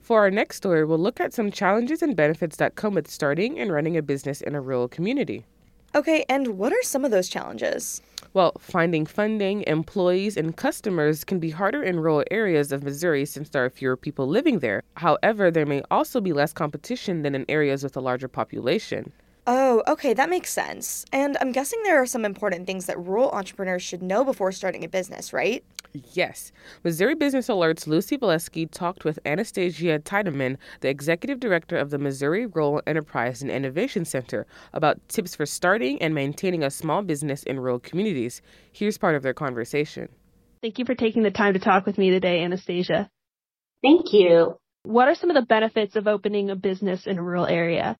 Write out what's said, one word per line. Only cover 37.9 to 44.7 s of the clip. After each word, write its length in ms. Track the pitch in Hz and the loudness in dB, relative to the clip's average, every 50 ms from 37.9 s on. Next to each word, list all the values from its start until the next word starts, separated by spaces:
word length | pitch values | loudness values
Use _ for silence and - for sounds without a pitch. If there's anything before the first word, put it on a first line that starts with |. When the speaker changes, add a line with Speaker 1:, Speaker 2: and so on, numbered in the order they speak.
| - 165 202 220 185 131 113 120 - - _ _ - - - _ _ | -4 -2 -2 0 0 -2 -4 -4 -6 -10 _ _ -20 -20 -20 _ _
Speaker 1:
Here's 260 | - 208 208 208 - | -4 -2 -2 -2 0
part 180 | - 190 160 | 0 2 2
of 60 | 143 135 | 2 0
their 100 | 135 123 | -2 -4
conversation. 760 | - 156 139 127 120 113 - - 147 147 151 - - - - - _ _ _ _ _ _ _ _ _ - | -2 -4 -6 -4 -6 -8 -4 -2 -2 -2 -2 -6 -12 -12 -14 -14 _ _ _ _ _ _ _ _ _ -10
Speaker 3:
Thank 160 | 226 208 - | -8 -6 -6
you 60 | 254 | -4
for 100 | 240 254 | -4 -2
taking 300 | 240 247 220 220 233 220 | 0 0 0 2 2 2
the 60 | 202 190 | 2 2
time 220 | - 214 202 196 | 4 2 4 4
to 40 | 190 | 2
talk 280 | 190 226 190 196 196 | 4 4 4 4 4
with 120 | - 196 - | 0 0 2
me 120 | 196 185 | 4 4
today, 340 | 180 185 190 185 175 175 165 | 4 4 2 2 0 0 0
Anastasia. 680 | 175 180 185 - - 180 180 185 - 170 165 208 - _ _ _ _ _ _ _ _ _ _ _ _ _ _ - | -2 -4 -6 -6 -4 -4 -4 -2 0 0 -2 -2 -4 _ _ _ _ _ _ _ _ _ _ _ _ _ _ 6
Speaker 4:
Thank 300 | 262 311 349 330 - - | 6 6 6 6 4 6
you. 480 | 208 190 180 170 165 165 - - - _ _ | 6 8 10 8 8 6 4 0 -8 _ _